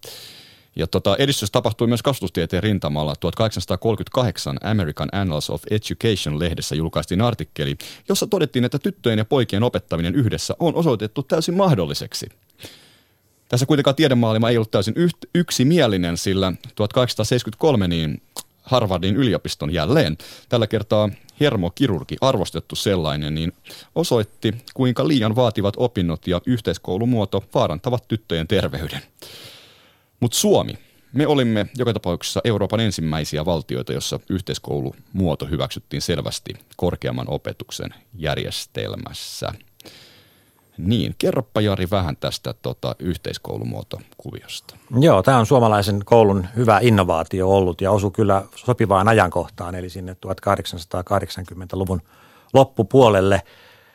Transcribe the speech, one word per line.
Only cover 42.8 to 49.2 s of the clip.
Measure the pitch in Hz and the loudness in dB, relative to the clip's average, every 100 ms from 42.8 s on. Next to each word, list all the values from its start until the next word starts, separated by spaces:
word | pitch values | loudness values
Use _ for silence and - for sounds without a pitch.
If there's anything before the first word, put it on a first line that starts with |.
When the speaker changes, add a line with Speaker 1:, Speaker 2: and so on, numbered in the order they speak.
| 64 - | -8 -6
Speaker 1:
yhteiskoulumuotokuviosta. | 87 80 - - 50 52 58 52 - - - - - - - - - - - 120 | -6 -6 -8 -10 -10 -8 -8 -10 -12 -16 -16 -18 -16 -16 -14 -16 -16 -20 -2 4
Speaker 2:
Joo, | 160 95 | 6 6
tää | 131 123 | 6 4
on | |
suomalaisen | 120 135 113 104 101 101 | 6 6 6 4 2 -2
koulun | - 117 104 98 90 | 6 8 8 4 0
hyvä | 110 113 101 | 0 4 6
innovaatio | 120 101 87 82 - 95 92 | 8 6 4 2 0 0 4
ollut | 98 90 85 | 4 4 0
ja | 98 | 2
osui | 104 98 | 2 2
kyllä | 110 101 98 - | 0 2 2 -2
sopivaan | - - 120 101 95 104 | -6 -2 0 2 4 6
ajankohtaan, | 110 | 4